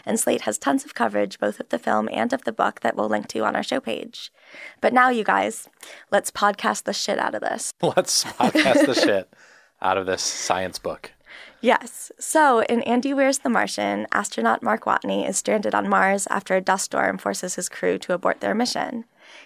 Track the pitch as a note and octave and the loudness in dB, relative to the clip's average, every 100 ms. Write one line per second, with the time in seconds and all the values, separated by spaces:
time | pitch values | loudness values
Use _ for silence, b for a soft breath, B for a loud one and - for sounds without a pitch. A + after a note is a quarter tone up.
0 | - A3+ - B3 - G#3 - C4+ - - | -4 -2 0 0 -2 -2 0 0 -2 -4
1 | A#3 G3+ G3+ - G#3 G#3 - - - G#2+ | -2 0 -2 -2 -4 -4 -4 -4 0 0
2 | G#2+ - A#3 B3+ - - - - A#2 - | 0 -2 -2 -2 -4 0 0 0 -2 -2
3 | G#2+ G#2+ G#2 - G#2+ - - - - A2+ | 0 -2 -4 -4 -2 -2 -2 -4 -4 -6
4 | - - - B B B B B - A#3+ | -8 -14 -18 B B B B B 2 6
5 | B3+ A#3+ G3+ G3 G3+ A3+ - _ B B | 6 4 2 2 0 -4 -12 _ B B
6 | B G3+ - - G3+ G3+ A3 G#3+ - G3+ | B 0 0 0 0 2 0 -2 -4 -4
7 | - - - - - - - - E3+ - | -2 -2 -2 -2 -4 -4 -6 -2 0 2
8 | - - - - A#3+ D#4 D4 C#4 D4+ C#4 | 2 0 -2 2 2 4 6 6 6 4
9 | D#4+ G2+ F#2 b b b b _ F#2 F#2+ | 4 2 0 b b b b _ 0 2
10 | F#2 F2+ - - - F#2 F#2 - - D#2 | 2 -2 -2 -4 -2 0 -2 -6 -8 -8
11 | - - B B B B A#3 A3+ A#3+ - | -12 -20 B B B B 0 0 0 -14
12 | - - - D#4 D4+ A#3+ - A#3 - A#3+ | -16 -12 -2 4 6 4 2 0 0 0
13 | C4+ C#4 C4+ C#4 C#4 A3 G3+ - G3+ G3+ | 0 2 2 2 0 0 0 -2 -2 -2
14 | G#3+ - G#3 - A3+ - - A3 - - | -2 -4 -4 -2 0 0 0 -2 0 -2
15 | - G3 - G3 - G#3 G#3 G3+ G3 G3 | 0 -2 -2 -2 0 0 0 0 2 2
16 | F#3+ G3 - - - F#3+ F#3 F#3+ - - | 2 2 -2 -4 -2 -2 0 -2 -2 -2
17 | G3 F#3+ G3+ G3 F3+ - F3+ - F#3 F#3 | 0 -2 -4 -4 -6 -6 -8 -4 -2 -2
18 | - F3+ F#3 - G3+ G3+ A#3+ - - A#3+ | -2 -2 0 -2 -2 0 -2 -2 -6 -6
19 | A3+ B B B | -12 B B B